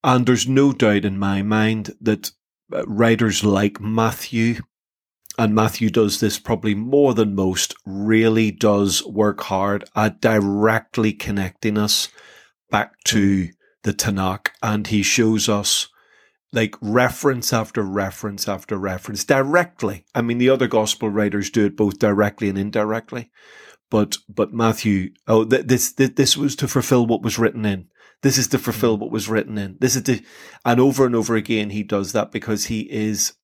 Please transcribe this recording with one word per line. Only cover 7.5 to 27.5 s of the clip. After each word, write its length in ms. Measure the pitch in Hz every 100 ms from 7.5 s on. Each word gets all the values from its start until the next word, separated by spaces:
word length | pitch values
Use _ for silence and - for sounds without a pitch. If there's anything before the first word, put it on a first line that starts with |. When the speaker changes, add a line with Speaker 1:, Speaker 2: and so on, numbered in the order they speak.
| 90 - - -
Speaker 1:
really 640 | 98 104 110 113 110 110
does 520 | - 110 101 101 87 -
work 340 | 98 107 104
hard 400 | - 95 98 101 - -
at 240 | 107 -
directly 920 | 120 107 101 101 110 113 - - 110
connecting 640 | 104 - 101 95 - 110 104
us 300 | 104 - - - - - _ _ _
back 220 | 104 - _
to 400 | - 110 98 98
Speaker 2:
Mm. 60 | 87 _ _ _
Speaker 1:
the 100 | -
Tanakh. 560 | 101 117 98 95 95 - _
And 240 | 113 107 101
he 160 | 107
shows 460 | 98 - 110 110 104
us, 400 | 104 101 - - _ _ _ _ _ _
like, 220 | 113 110 -
reference 720 | 104 117 127 - 143 127 117
after 300 | 120 110 -
reference 680 | 101 98 95 - 107 101 -
after 300 | 98 - 101
reference 460 | 98 92 - 101
directly. 800 | - 139 135 170 175 _ 107 98 _
I 80 | 131
mean, 160 | 117 120
the 100 | 123
other 160 | 131 120
gospel 420 | 113 107 - 110
writers 400 | 101 104 101 98
do 140 | - 101
it 100 | 101
both 220 | 104 90
directly 500 | 107 101 104 - 104
and 80 | 98
indirectly, 760 | 101 110 107 113 - 127 117 _ - - - _ _
but, 260 | 110 104 - _
but 260 | 104 104
Matthew, 560 | 113 113 110 110 98 92 _ -
"Oh, 180 | 110
th-, 220 | 110 131 131
this, 260 | 123 -
th-, 220 | - 131
this 220 | - 131 -
was 180 | 143 -
to 120 | 143
fulfill 380 | 135 - 127 117
what 160 | 113
was 160 | 117 110
written 260 | 113